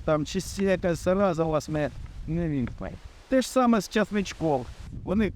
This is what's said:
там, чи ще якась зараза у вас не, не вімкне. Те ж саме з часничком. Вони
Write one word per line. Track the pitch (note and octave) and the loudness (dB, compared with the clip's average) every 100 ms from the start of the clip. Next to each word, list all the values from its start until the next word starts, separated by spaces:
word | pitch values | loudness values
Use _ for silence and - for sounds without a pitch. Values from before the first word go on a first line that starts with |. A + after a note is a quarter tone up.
там, | - D3+ D3+ | 0 0 0
чи | G3 | -4
ще | - - | -4 -2
якась | G3 F3+ F3+ D#3+ | 2 2 2 0
зараза | - F#3+ G3+ E3 | 2 2 2 2
у | E3 | 0
вас | D3+ - | 0 0
не, | D3+ C#3+ - - - - | -2 -2 -4 -12 -10 -4
не | E3 E3+ | -2 0
вімкне. | C#3+ A#2 - F#3+ F3 - - - | 0 -2 -4 -10 -12 -16 -16 0
Те | C4 | 2
ж | B3 | 2
саме | C4 B3 A#3 | 4 4 4
з | - | 2
часничком. | A3 G#3 G#3 F#3+ - D#3+ C3+ A#2+ - - - | 0 0 0 -2 -2 0 0 -2 -10 -12 -10
Вони | - F#3+ G3+ | -2 0 0